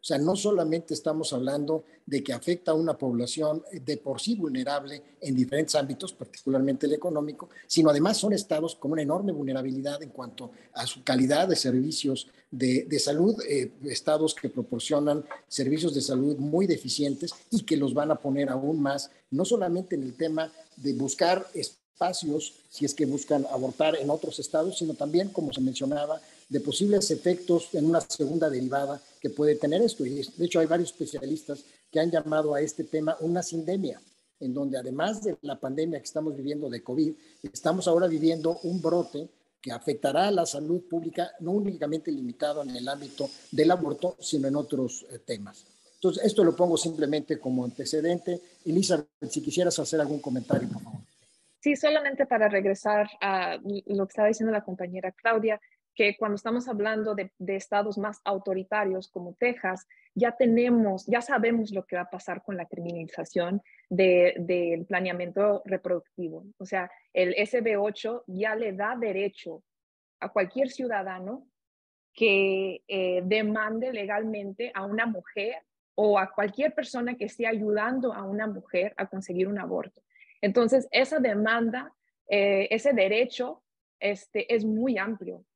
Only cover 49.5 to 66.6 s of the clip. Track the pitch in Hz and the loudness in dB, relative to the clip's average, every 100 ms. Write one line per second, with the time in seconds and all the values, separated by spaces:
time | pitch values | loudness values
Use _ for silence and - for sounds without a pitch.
49.5 | - 180 - 135 156 147 147 - 127 110 | 0 0 0 -2 0 0 -2 -4 -6 0
50.5 | - - - - - - _ _ _ _ | -2 0 -8 -10 -16 -18 _ _ _ _
51.5 | _ 294 285 302 302 285 269 262 226 214 | _ 0 2 4 2 0 0 0 4 4
52.5 | 202 196 196 208 208 208 - 196 190 175 | 4 2 0 2 2 0 -2 -2 0 -2
53.5 | 165 202 202 - 202 190 - 214 226 220 | -4 -6 -8 -4 -2 -2 2 2 4 0
54.5 | 214 202 185 180 185 185 - 226 226 220 | 0 -4 -10 -8 -8 -8 -2 0 2 0
55.5 | 214 _ _ _ - 208 202 214 202 226 | -2 _ _ _ 2 2 2 -2 -2 -2
56.5 | 240 247 214 208 214 214 202 190 _ 185 | -4 -2 -2 0 0 -2 -4 -6 _ -6
57.5 | 196 - 202 208 202 208 208 - 196 196 | -6 -2 0 0 -2 -6 -4 -4 -2 -2
58.5 | 190 185 214 202 185 - 185 175 180 240 | -4 -2 -2 0 -2 -6 -12 -12 -2 -2
59.5 | 240 185 190 - - _ - 233 233 247 | 0 -4 -6 -10 -20 _ 0 0 4 4
60.5 | 226 247 240 214 185 - 240 240 262 226 | 6 6 6 4 0 0 0 2 2 2
61.5 | 233 214 196 - 180 180 190 - 185 - | 2 0 -6 -4 -6 -6 -10 -8 -8 -6
62.5 | 190 170 - 170 170 160 - 170 180 175 | -8 -8 -8 -8 -8 -10 -10 -4 -2 0
63.5 | 202 _ - _ 180 190 180 175 - 175 | -2 _ -20 _ 4 6 8 6 4 0
64.5 | 180 175 170 180 180 185 180 175 196 208 | 0 2 -2 -2 -2 -2 -4 -4 2 2
65.5 | 202 - 185 180 175 - - 170 160 196 | 2 -2 -4 -2 -2 -4 -10 -10 -10 -16
66.5 | _ | _